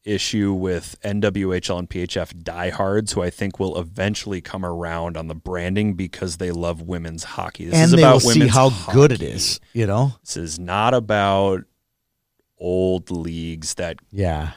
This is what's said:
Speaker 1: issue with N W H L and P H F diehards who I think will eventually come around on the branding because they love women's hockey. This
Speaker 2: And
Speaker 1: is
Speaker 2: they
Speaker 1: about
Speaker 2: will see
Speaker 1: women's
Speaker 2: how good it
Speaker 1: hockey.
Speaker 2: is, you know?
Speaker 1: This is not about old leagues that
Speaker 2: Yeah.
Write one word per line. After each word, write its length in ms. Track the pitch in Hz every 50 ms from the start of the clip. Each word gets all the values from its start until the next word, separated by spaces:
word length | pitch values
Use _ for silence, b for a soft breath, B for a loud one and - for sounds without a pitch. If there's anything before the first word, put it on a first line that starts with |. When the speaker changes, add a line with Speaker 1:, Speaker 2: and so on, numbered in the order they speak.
| -
Speaker 1:
issue 500 | 104 104 95 - - - 107 101 98 98
with 420 | 92 92 92 87 82 - - - - -
N 160 | 104 101 104
W 340 | 104 101 95 101 95 92 92
H 160 | 90 - -
L 100 | 92 87
and 100 | 90 -
P 100 | - 92
H 160 | 90 90 -
F 160 | 98 85 - -
diehards 720 | 85 85 90 85 87 90 90 85 - 101 95 101 110 107 101 -
who 80 | 104
I 80 | 87 90
think 300 | - - 104 98 - -
will 180 | 95 92 80
eventually 640 | 87 87 82 98 107 95 104 107 - - 104 98 90
come 240 | - - - 95 92
around 500 | 87 85 85 87 82 82 85 85 87 82
on 100 | 82 80
the 80 | 80 80
branding 580 | 80 - 92 90 87 87 90 95 104 107 107 92
because 420 | 87 95 87 - - 95 90 80
they 140 | 85 92 90
love 300 | 85 85 85 85 85 80
women's 420 | 82 87 92 87 82 82 82 82 -
hockey. 400 | - - - 87 82 - - 82
This 100 | 85 165
Speaker 2:
And 100 | 165 160
Speaker 1:
is 60 | 175
Speaker 2:
they 100 | 170 165
Speaker 1:
about 120 | 156 131 127
Speaker 2:
will 60 | 127
see 180 | 123 120 117 156
Speaker 1:
women's 140 | 139 120 110
Speaker 2:
how 160 | 131 131 135 120 92 - - 101
good 180 | 131 147 151
it 80 | 120 -
Speaker 1:
hockey. 120 | 82 62
Speaker 2:
is, 280 | 57 - - - - - _ _ -
you 120 | 117 113
know? 280 | 95 98 113 135 139 117 -
Speaker 1:
This 160 | _ - -
is 220 | - 85 80 78 85
not 340 | 90 85 95 104 110 123 127
about 720 | 123 110 104 107 104 98 98 98 98 98 98 95 90 - _ _ _ _ _ _ _ _ _ _ _ _ _ _ _ _ _ _ -
old 520 | 90 90 90 92 92 92 92 90 - -
leagues 640 | 92 85 82 85 82 82 82 82 82 80 80 - -
that 220 | - 90 82 78 - _ _
Speaker 2:
Yeah. 380 | 101 98 95 87 80 76 78 73 -